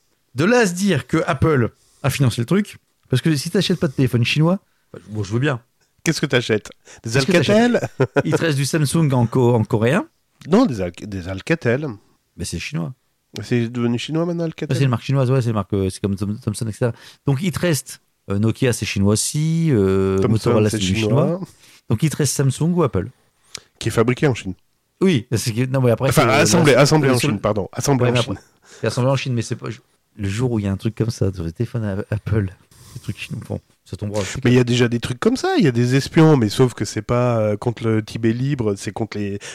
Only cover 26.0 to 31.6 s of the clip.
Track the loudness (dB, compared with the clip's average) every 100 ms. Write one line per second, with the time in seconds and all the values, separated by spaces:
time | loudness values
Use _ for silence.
26 | 2 2 4 4 4 4 6 6 6 4
27 | 4 2 0 0 -2 -2 -4 -4 0 2
28 | 2 0 -2 -6 -12 _ _ -8 -4 -2
29 | 0 0 -2 -4 -4 -8 -10 -14 _ _
30 | _ -8 -6 -2 -2 0 -2 -2 -4 -4
31 | -4 -2 -4 -4 -6 -6